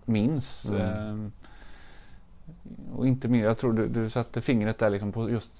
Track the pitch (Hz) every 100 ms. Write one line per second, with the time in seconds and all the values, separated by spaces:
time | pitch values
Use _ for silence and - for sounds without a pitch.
0 | - 107 117 151 131 - 110 98 95 107
1 | 107 107 107 - - - - - - -
2 | - - - - - 165 - - - -
3 | 127 131 117 123 107 113 127 113 113 120
4 | 110 123 117 120 127 117 107 110 110 101
5 | 104 107 110 117 -